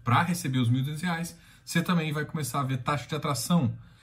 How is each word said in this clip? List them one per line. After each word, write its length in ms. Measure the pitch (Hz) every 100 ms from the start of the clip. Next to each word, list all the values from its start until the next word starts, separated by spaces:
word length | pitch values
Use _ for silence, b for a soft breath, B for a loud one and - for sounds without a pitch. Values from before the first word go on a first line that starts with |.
pra 180 | - 135
receber 360 | 175 170 147 127
os 100 | 117
mil 120 | 127
e 20 |
duzentos 200 | 135 151
reais, 320 | 180 165 170 B B B
você 160 | - 170
também 320 | 165 175 156
vai 140 | 151 147
começar 340 | 160 147 147
a 40 |
ver 120 | 135 135
taxa 320 | 135 147 -
de 60 |
atração 600 | 151 151 127 - 175 120 B B B